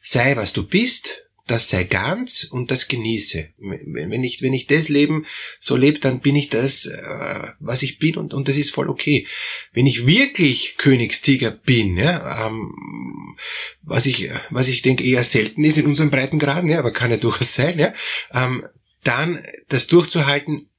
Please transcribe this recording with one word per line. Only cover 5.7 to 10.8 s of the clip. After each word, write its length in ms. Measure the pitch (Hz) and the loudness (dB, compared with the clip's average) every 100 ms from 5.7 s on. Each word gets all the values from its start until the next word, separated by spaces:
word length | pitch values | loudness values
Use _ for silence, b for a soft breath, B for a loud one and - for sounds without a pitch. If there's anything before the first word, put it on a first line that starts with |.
lebe, 240 | 127 139 151 | 4 4 4
dann 220 | 135 127 | 0 2
bin 160 | 143 143 | 2 2
ich 120 | 143 | 2
das, 380 | 110 131 - - | -2 0 0 -2
äh, 640 | - - - - - - - | -8 -12 -10 -8 -8 -10 -12
was 240 | 107 127 | -4 -2
ich 160 | 135 - | -4 0
bin 180 | 156 - | -2 0
und, 160 | - | -6
und 120 | 135 135 | -4 -2
das 100 | 143 | 0
ist 140 | 143 | 0
voll 180 | - - | -2 -4
okay. 380 | - - 139 B B B B B | -4 0 0 B B B B B
Wenn 140 | - 131 | 2 2
ich 200 | 113 123 | 4 4
wirklich 680 | 202 277 - 151 120 - | 4 4 2 2 2 -4
Königstiger 760 | - | 2